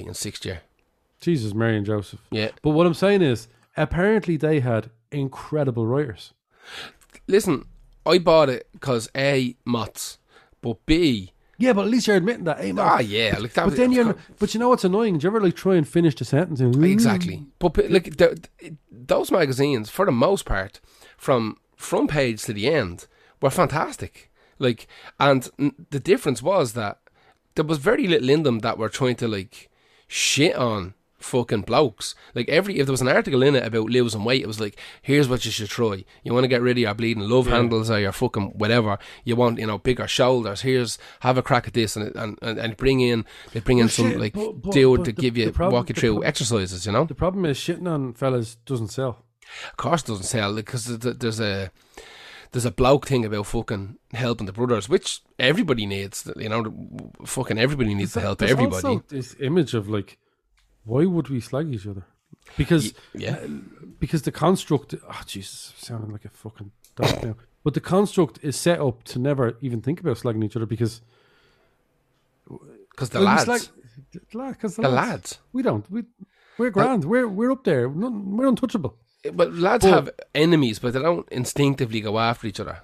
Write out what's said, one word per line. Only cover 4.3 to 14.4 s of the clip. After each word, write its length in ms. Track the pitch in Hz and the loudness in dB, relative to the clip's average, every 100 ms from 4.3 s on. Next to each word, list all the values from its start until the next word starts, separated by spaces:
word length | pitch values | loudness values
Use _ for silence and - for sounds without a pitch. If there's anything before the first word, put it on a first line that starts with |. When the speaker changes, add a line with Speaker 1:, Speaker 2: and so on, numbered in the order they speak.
| 151 | 0
Speaker 2:
they 220 | 151 156 | 2 2
had 320 | 123 113 - - _ | 2 0 -2 -12 _
incredible 760 | 147 135 - - 151 135 117 113 | -6 -6 -8 -6 -2 0 0 0
writers. 460 | 135 143 92 - _ _ _ - - - - _ - - | 0 -2 -8 -18 _ _ _ -20 -16 -16 -20 _ -16 0
Speaker 1:
Listen, 380 | 190 208 131 - - - _ | 2 2 0 -4 -20 -20 _
I 140 | 147 180 | 2 2
bought 300 | 170 160 143 | 6 6 6
it 180 | 127 - - | 2 -6 -10
'cause 280 | 135 120 113 131 | -4 -2 -2 -2
A, 400 | 139 139 123 - | 0 2 0 -4
moths, 540 | 123 117 104 - - - _ _ _ _ | -4 -4 -4 -10 -14 -14 _ _ _ _
but 240 | 120 113 - | -8 -4 0
B, 440 | 156 165 110 95 _ _ - | 2 2 0 -4 _ _ -2
Speaker 2:
Yeah, 160 | 254 | 2
but 120 | 202 | 2
at 60 | 196 | 2
least 160 | 247 - | 2 4
you're 80 | 196 | 2
admitting 280 | 185 240 | 2 -2
that, 140 | 170 143 | -4 -4
eh, 140 | 196 | -4
man? 120 | 196 | 0
Speaker 1:
Ah, 140 | 190 - | 4 4
yeah, 380 | 113 104 113 98 | 2 0 0 0
like, 140 | 113 | -2
that 100 | - | 0
Speaker 2:
But 80 | 180 | 0
Speaker 1:
was, 60 | 240 | 2
Speaker 2:
then 160 | 247 | 4
you're, 180 | 254 226 | 4 2
Speaker 1:
of 60 | - | 0
course. 100 | - - | -8 -4